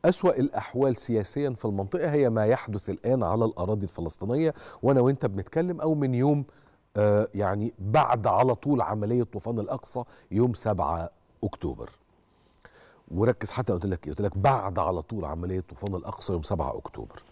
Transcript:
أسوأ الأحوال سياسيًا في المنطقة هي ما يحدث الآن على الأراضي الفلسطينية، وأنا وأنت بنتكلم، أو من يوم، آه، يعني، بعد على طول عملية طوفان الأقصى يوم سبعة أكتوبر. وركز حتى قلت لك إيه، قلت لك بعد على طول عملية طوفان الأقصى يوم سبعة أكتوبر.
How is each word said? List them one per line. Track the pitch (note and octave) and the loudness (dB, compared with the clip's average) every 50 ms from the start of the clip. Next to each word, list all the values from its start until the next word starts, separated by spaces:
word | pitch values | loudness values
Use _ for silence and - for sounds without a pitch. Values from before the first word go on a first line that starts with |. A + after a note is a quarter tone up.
| - | 4
أسوأ | E3 F3+ - - F3+ - C3+ | 2 2 4 2 2 4 4
الأحوال | G#2+ F#2+ - - - - - B2 C#3 C3+ B2 | 0 0 0 -4 -8 -4 0 2 2 2 2
سياسيًا | - - - A#2 A2 G2 - - C#3+ D3 C#3 | 0 -2 0 0 0 0 -2 -4 -4 -2 -2
في | B2 - - | -4 -4 -4
المنطقة | A2 G2+ G2 G2 G2 - F3+ D3+ E3 | -4 -2 -2 -4 -4 -2 -2 -2 2
هي | D3 D3 C#3 A#2+ | 2 4 4 4
ما | A2+ A2 G#2+ | 4 4 4
يحدث | G#2+ B2 C3 - - G2+ G2+ - - | 4 2 2 0 -6 -8 -6 -4 -6
الآن | G2 - - A2+ C3 C3 G#2+ | -8 -4 0 0 0 2 2
على | E2 G2 A2+ A#2 | 2 2 2 2
الأراضي | A2 - - F2 F#2+ G#2+ G#2 G2 | 0 0 -2 -2 -2 -2 -2 -2
الفلسطينية، | F2+ - - E2+ D#2+ - - F#3 G3+ A#2+ D3 D#3+ D#3+ - - - - - - - | -6 -6 -6 -6 -6 -6 -6 -4 -2 0 0 0 0 -2 -4 -16 -20 -14 0 2
وأنا | B2+ C#3 C3 | 4 6 6
وأنت | A#2+ C3 C#3 C#3 - | 6 4 2 2 -2
بنتكلم، | A2+ G2 G2 F#2+ - - D#3+ E3+ F3+ F3 D3+ | -4 -4 -4 -8 -4 -2 -2 -2 -2 -2 -2
أو | D3+ D#3+ D#3+ | 0 0 0
من | D3+ C#3+ C3 B2+ | 2 2 0 2
يوم، | A#2+ C3 C#3+ D3 C#3+ C3+ - _ - _ _ _ _ _ _ _ | 4 4 4 4 2 0 -6 _ -20 _ _ _ _ _ _ _
آه، | G#2 G#2 G#2 G#2 G#2 G#2+ - - | 2 4 4 4 4 2 0 -2
يعني، | G2 G#2 F#2+ G2+ G#2 G#2 A#2 - - | 0 0 0 0 0 -2 -4 -6 -6
بعد | F#2+ G2 G#2+ D#3 C#3 - B2 A#2 G2 | -6 2 4 4 4 4 2 2 2
على | A#2+ F#2 G2 B2 C3 A#2+ | 2 4 4 4 4 2
طول | - - C#3+ D3 B2 | 0 0 0 2 2
عملية | G2 D#2 G#2+ G#2+ G#2 G#2 A#2+ B2 A#2 | 2 0 -2 -2 -2 0 0 0 0
طوفان | - - G#2 - A#2 A#2 A2+ | -2 -6 -10 -6 -4 -4 -4
الأقصى | G2+ - - C3 - - - B2 A#2+ - - - _ _ | -4 -4 -6 -8 -8 -10 -10 -10 -10 -10 -16 -20 _ _
يوم | - G#2+ B2 B2+ A2 | 0 2 2 2 0
سبعة | - - A2 G2+ F2+ E2 C#2 E2+ E2+ E2 F2 _ _ _ _ _ _ - | -2 -2 -2 0 0 0 -2 -2 -4 -6 -10 _ _ _ _ _ _ -6
أكتوبر. | G2+ - - - D2+ - - A#1 - - _ _ _ _ _ _ _ _ _ _ _ _ _ _ - _ - - - _ _ _ - | -6 -6 -6 -8 -8 -8 -8 -12 -16 -18 _ _ _ _ _ _ _ _ _ _ _ _ _ _ -20 _ -20 -20 -20 _ _ _ -8
وركز | - F2 G#2+ A#2+ A#2+ - A#2 G#2 | -2 2 2 2 2 0 -4 -8
حتى | - - B2 - G2+ | -6 -4 -2 -2 -2
قلت | F2 G2+ | -2 0
لك | G2+ F#2 E2+ - | -2 -4 -4 -6
إيه، | D2+ D2+ | -10 -6
قلت | - | -2
لك | G#2 G2 - | -4 -2 -2
بعد | G2 G2 C#3 C3+ A#2+ G2 G2 F#2 G2+ | 2 2 2 2 2 -2 -4 -2 -2
على | E2+ F2+ F#2 E2+ | 0 0 -2 -4
طول | D#2 - A#2 G#2 E2+ | -4 -6 -8 -8 -6
عملية | D2 D2+ E2 E2+ F2+ F#2 F#2 | -6 -6 -6 -6 -4 -4 -4
طوفان | F2 - - - - G2+ F#2+ | -6 -8 -14 -10 -8 -6 -6
الأقصى | F2+ - - - - - - G2 | -6 -8 -8 -12 -10 -6 -4 -4
يوم | F2 D#2 | -4 -2
سبعة | - G#2 E2 D2 C2+ A1+ | -2 -2 -2 -2 -4 -4
أكتوبر. | - - - - - A1 - - - - _ | -8 -12 -12 -14 -14 -14 -14 -14 -20 -20 _